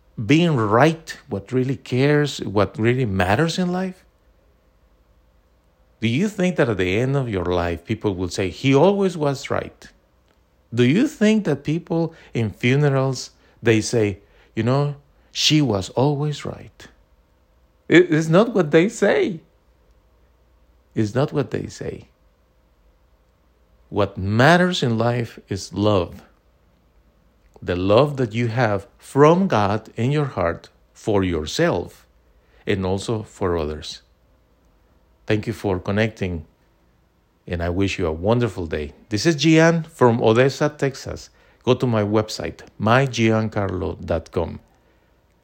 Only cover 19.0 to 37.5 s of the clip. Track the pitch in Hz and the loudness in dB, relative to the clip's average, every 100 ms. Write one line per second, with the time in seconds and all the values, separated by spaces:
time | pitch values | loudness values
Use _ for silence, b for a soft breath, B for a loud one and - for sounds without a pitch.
19 | 202 233 349 165 _ _ _ _ _ _ | 0 2 0 -4 _ _ _ _ _ _
20 | _ _ _ _ _ _ _ _ _ - | _ _ _ _ _ _ _ _ _ -4
21 | 107 113 156 151 131 101 98 - - - | -2 0 -2 -2 -4 -6 -8 -10 -12 -12
22 | - _ _ _ _ _ _ _ _ _ | -16 _ _ _ _ _ _ _ _ _
23 | _ _ _ _ _ _ _ _ - 104 | _ _ _ _ _ _ _ _ -8 -2
24 | 101 - 95 110 139 175 180 180 127 113 | -2 -2 -2 4 6 6 2 0 -2 0
25 | 117 123 117 - - 95 - 98 104 101 | 0 -2 -6 -10 -10 -10 -8 -2 0 2
26 | 85 - - _ _ _ _ _ _ _ | -2 -8 -20 _ _ _ _ _ _ _
27 | _ _ _ _ _ - 90 87 95 107 | _ _ _ _ _ -16 -6 -4 4 4
28 | 147 139 120 110 120 113 117 101 - _ | 4 0 -4 -2 -4 0 -2 -2 -6 _
29 | - 135 147 175 190 120 101 107 - - | -6 4 4 4 2 0 0 -2 -6 -6
30 | 120 151 135 - 85 87 - _ _ - | -2 -2 -4 -4 -4 -4 -12 _ _ -12
31 | - 101 92 80 78 - 170 98 - - | -2 0 0 -2 -4 -2 0 0 -6 -14
32 | _ _ _ b b b b 101 92 98 | _ _ _ b b b b -2 -2 -4
33 | - 110 110 - 95 85 76 76 - - | -4 -6 -6 -6 -4 -2 -4 -8 -12 -16
34 | _ _ _ _ _ _ _ _ _ _ | _ _ _ _ _ _ _ _ _ _
35 | _ _ - 107 110 104 104 92 - 101 | _ _ -4 -4 -4 -6 -4 -4 -2 -2
36 | 110 - 95 85 - _ _ _ _ _ | -2 -4 -6 -6 -12 _ _ _ _ _
37 | _ _ _ _ - | _ _ _ _ -10